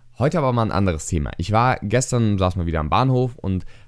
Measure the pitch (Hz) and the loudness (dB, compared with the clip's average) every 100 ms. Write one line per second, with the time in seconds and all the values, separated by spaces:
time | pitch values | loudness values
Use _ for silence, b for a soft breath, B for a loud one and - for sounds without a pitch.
0 | B - 139 175 131 120 110 95 98 78 | B -2 0 2 0 2 0 2 0 0
1 | - 82 62 - 85 107 127 117 101 117 | -2 -2 -2 -6 0 2 2 0 0 0
2 | - 123 110 98 92 90 85 80 76 95 | 0 0 2 2 0 0 -2 -2 0 0
3 | 131 127 127 - 95 92 - B | 2 2 0 -4 -4 -4 -4 B